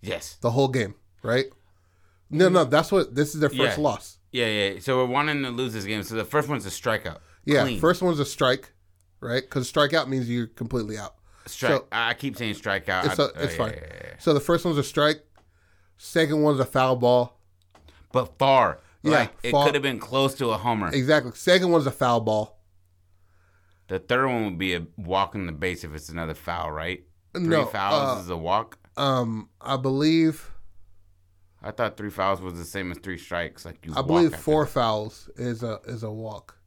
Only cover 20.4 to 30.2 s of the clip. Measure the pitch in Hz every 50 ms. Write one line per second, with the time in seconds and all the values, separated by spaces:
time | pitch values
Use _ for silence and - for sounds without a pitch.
20.4 | 139 117 110 104 101 123 117 110 101 85 90 139 127 131 151 151 127 123 113 -
21.4 | - - 180 185 180 180 170 165 143 135 127 - 147 120 120 117 110 110 110 107
22.4 | 107 - - - _ _ _ _ _ _ _ _ _ _ _ _ _ _ _ _
23.4 | _ _ _ _ _ _ _ _ _ _ 95 95 - - 123 127 131 135 127 120
24.4 | 110 104 92 82 95 95 90 87 82 82 - - 101 82 92 95 98 95 - 104
25.4 | 95 87 80 71 80 92 87 78 - 80 76 76 73 - 80 85 82 80 78 -
26.4 | - - 85 85 82 80 78 76 78 87 92 - - _ _ _ _ _ _ 175
27.4 | 175 165 165 156 139 117 - 104 98 101 127 151 139 135 127 101 90 87 90 82
28.4 | 80 82 92 104 117 - - _ _ _ _ - 143 139 135 127 123 113 110 110
29.4 | 104 - _ _ - - 139 131 127 135 135 135 147 156 160 165